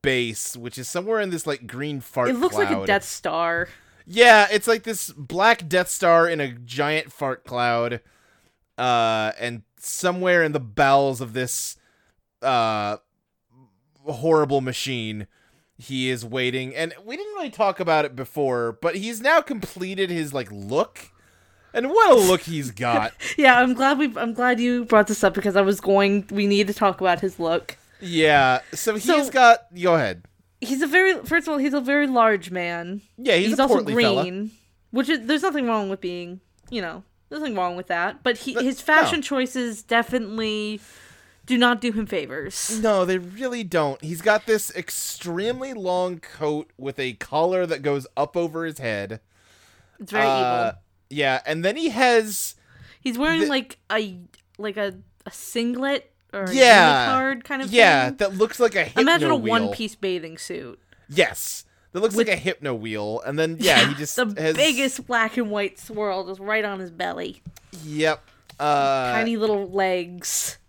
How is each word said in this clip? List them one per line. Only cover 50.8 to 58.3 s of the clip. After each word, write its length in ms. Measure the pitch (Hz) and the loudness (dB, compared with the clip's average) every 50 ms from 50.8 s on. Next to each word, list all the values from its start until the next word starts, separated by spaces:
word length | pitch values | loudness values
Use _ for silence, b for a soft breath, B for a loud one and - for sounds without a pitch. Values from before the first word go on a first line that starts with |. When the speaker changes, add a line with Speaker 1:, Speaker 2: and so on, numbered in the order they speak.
| _ _ _ _ _ _ | _ _ _ _ _ _
Speaker 1:
Yeah, 300 | 135 147 143 135 131 131 - | -4 -2 0 0 0 0 -2
and 180 | 139 156 160 170 | -4 -4 0 0
then 120 | 190 220 | -2 -2
he 140 | 311 330 320 | 0 -4 -2
has 640 | 208 233 262 247 240 226 220 220 190 - - - - b b b b b b b b b | 0 2 4 4 4 4 2 0 -6 -8 -8 -10 -12 b b b b b b b b b
Speaker 2:
He's 160 | b 262 233 | b -6 -4
wearing, 240 | 240 285 311 330 320 | -2 0 0 2 0
Speaker 1:
the 60 | 311 | 0
Speaker 2:
like, 300 | 294 285 269 262 262 - _ _ _ | 0 0 -4 -4 -6 -18 _ _ _
a, 260 | 214 220 220 196 185 175 175 - _ _ _ _ _ | -4 -4 -4 -4 -10 -16 -20 -20 _ _ _ _ _
like, 200 | - 208 214 196 | -10 -8 -8 -4
a, 180 | 214 202 202 185 - - _ _ _ _ | -4 -6 -6 -6 -12 -20 _ _ _ _
a 60 | 202 | -20
singlet 800 | - - - - - 233 233 240 247 247 262 277 285 - - _ _ _ _ _ - | -18 -16 -16 -8 -4 -4 -2 -2 -2 -2 -2 -2 -2 -4 -6 _ _ _ _ _ -8
or 100 | 202 190 | -6 -4
a 80 | 185 226 | -2 4
Speaker 1:
Yeah. 540 | 269 262 240 220 196 170 156 143 127 - - | 6 8 10 10 10 10 8 6 4 2 2
Speaker 2:
unitard 340 | 262 262 262 269 269 240 - | 0 0 0 -2 -4 -6 -8
kind 180 | - 285 262 | -8 -8 -6
of 100 | 269 190 | -6 0
Speaker 1:
Yeah, 360 | 214 233 220 185 151 135 127 | 6 6 6 8 6 4 2
Speaker 2:
thing. 100 | 127 139 | 0 0
Speaker 1:
that 180 | - 208 196 | -2 -2 -2